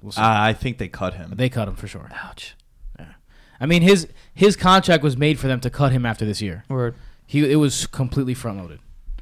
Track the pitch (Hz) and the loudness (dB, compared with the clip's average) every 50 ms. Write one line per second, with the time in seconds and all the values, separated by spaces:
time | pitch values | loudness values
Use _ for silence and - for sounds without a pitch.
0 | - 104 - 107 110 113 110 104 107 110 107 - - 127 117 - 101 87 - - | -18 -10 -4 0 2 2 2 2 2 0 0 -2 -6 -8 -8 -8 -10 -10 -8 -8
1 | 98 92 - 92 80 87 92 110 127 127 - 120 107 101 - - 107 98 - 90 | -8 -6 -8 -8 -12 -10 -6 -4 -4 -2 -2 -4 -6 -6 -8 -10 -12 -14 -14 -16
2 | - - - - - - - - - - - - _ _ _ _ - - - - | -16 -16 -16 -16 -16 -16 -16 -18 -20 -20 -20 -20 _ _ _ _ -16 -16 -16 -16
3 | 82 76 - _ _ _ _ _ _ _ _ - 123 156 175 170 165 190 202 175 | -18 -20 -20 _ _ _ _ _ _ _ _ -4 0 2 4 6 6 6 6 6
4 | - - - - - - - - 190 208 190 - 180 185 190 190 - 190 170 156 | 4 -2 -14 -20 -20 -10 0 4 4 4 4 4 4 6 6 6 6 4 4 4
5 | 147 147 127 127 147 156 151 123 139 131 131 120 127 120 - - 143 135 131 127 | 4 2 0 2 2 2 2 0 0 -2 -2 -2 -2 -4 0 2 2 2 2 2
6 | 120 117 107 - 110 107 101 - 107 95 80 104 - - 135 127 123 117 - - | 0 0 -2 -2 -2 -4 -4 -4 -6 -6 -8 -8 -8 -6 -4 -2 -2 -4 -6 -8
7 | - - - - _ - 147 147 151 131 147 156 147 135 - - - - - - | -16 -20 -20 -20 _ -4 0 0 2 4 4 2 2 2 0 -4 -6 -6 -4 -4
8 | 131 120 - 143 131 127 123 - - 113 98 98 90 80 76 67 - - - - | -4 -4 -2 -4 -4 -4 -4 -6 -8 -10 -10 -10 -12 -14 -16 -18 -20 -20 -20 -18
9 | - - - - | -12 -12 -12 -12